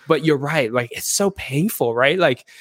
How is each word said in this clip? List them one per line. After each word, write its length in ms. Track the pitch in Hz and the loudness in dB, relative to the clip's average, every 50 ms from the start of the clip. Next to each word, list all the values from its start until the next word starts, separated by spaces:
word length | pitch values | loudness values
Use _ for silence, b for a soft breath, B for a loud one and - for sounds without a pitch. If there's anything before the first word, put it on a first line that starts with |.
| B | B
But 180 | B 160 151 143 | B 0 0 2
you're 120 | 160 151 | 2 0
right, 360 | 139 135 143 160 160 135 110 117 | 0 0 -2 0 0 0 0 0
like, 180 | 123 123 123 - | -2 -4 -4 -6
it's 160 | - - - | -10 -8 -4
so 220 | - - 202 196 | -2 0 0 -2
painful, 640 | 190 - - - 131 143 165 220 - - 143 117 113 | -2 -4 -8 -4 -2 0 0 0 0 0 -2 0 2
right? 240 | 117 127 139 160 185 | 2 2 2 2 2
Like, 300 | 175 156 127 - - B B B | 2 2 0 0 -6 B B B